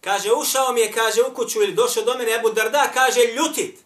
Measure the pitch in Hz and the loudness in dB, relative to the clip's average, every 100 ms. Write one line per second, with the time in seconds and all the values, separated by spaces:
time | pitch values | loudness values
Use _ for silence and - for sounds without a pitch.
0 | 185 196 202 254 285 262 262 240 220 233 | -2 -2 2 0 0 0 0 2 0 0
1 | 226 220 262 254 233 220 202 175 233 226 | 0 2 0 -2 -6 0 0 2 0 0
2 | 220 247 226 226 226 214 220 285 277 254 | -2 -2 -2 0 0 0 0 0 0 2
3 | 254 190 233 233 320 - - - | 2 4 2 2 -4 -2 -8 -10